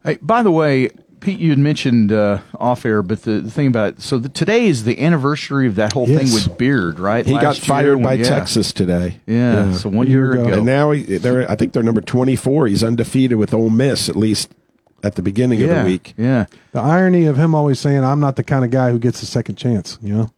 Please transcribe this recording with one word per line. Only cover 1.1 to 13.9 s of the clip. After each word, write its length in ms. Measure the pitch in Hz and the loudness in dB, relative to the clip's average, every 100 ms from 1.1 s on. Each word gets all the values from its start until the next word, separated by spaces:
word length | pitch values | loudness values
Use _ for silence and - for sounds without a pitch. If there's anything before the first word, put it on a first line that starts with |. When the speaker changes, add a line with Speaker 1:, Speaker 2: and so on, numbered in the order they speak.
| _ | _
Speaker 1:
Pete, 180 | 196 185 | -6 -2
you 100 | 165 | 2
had 100 | 139 | 2
mentioned, 520 | 147 147 139 120 104 | 2 0 2 2 2
uh, 240 | 107 104 101 - - | 2 0 -2 -6 -6
off 260 | 120 120 | -4 -2
air, 160 | 120 107 | 0 -2
but 200 | 92 110 | -2 -4
the, 180 | 120 107 | -2 -4
the 100 | 104 | -4
thing 160 | 151 143 | -2 0
about 220 | 117 101 | 0 -2
it, 60 | - | -6
so 160 | - 131 | -6 -4
the, 100 | 127 | -4
today 380 | - - 226 226 | -4 0 2 2
is 160 | 131 | 0
the 160 | 110 - | -2 0
anniversary 640 | 151 165 139 147 - 139 127 | 0 2 0 -4 -4 0 0
of 80 | |
that 160 | 98 107 | 0 0
whole 160 | 135 120 | 0 2
Speaker 2:
Yes. 140 | 156 | 2
Speaker 1:
thing 120 | 131 | 2
with 240 | 110 92 - | 0 -2 0
Beard, 400 | 123 139 87 78 | 0 2 -2 -2
right? 260 | 95 117 | -2 0
Speaker 3:
He 80 | 117 | 0
got 100 | 135 | 0
Speaker 1:
Last 240 | 139 135 - | 0 -2 -2
year 80 | |
Speaker 3:
fired 200 | 139 143 | 0 2
Speaker 1:
when, 80 | 139 | 2
Speaker 3:
by 100 | 131 | 0
Speaker 1:
yeah. 100 | 131 | 0
Speaker 3:
Texas 480 | 123 143 - 117 98 | 0 0 -2 -2 -2
today. 460 | - 90 87 90 95 | -2 0 0 -2 -8
Speaker 1:
Yeah, 400 | - 113 123 104 | -4 0 2 2
Speaker 2:
Yeah. 60 | 98 | 0
Speaker 1:
so 160 | 90 101 | -2 -2
one 180 | 104 127 | 0 2
Speaker 2:
A 20 | |
year 160 | 131 | 2
Speaker 1:
year 80 | 131 | 2
Speaker 2:
ago. 100 | 123 120 | 0 2
Speaker 1:
ago. 60 | 98 | 2
Speaker 3:
And 80 | |
now 260 | 117 139 151 | 2 2 2
he, 260 | 151 120 92 | 0 -2 -2
they're, 320 | 123 127 123 | 0 0 -2
I 40 | |
think 180 | 104 127 | -2 -2
they're 100 | 127 | 0
number 160 | 113 110 | 0 -2
twenty-four. 680 | - 127 127 127 127 147 127 | -2 0 0 0 0 0 2
He's 160 | 98 | 0
undefeated 540 | 113 117 110 135 131 113 | 0 0 0 0 2 2
with 160 | 104 | 0
Ole 160 | 113 113 | 0 2
Miss, 380 | 113 135 | 2 2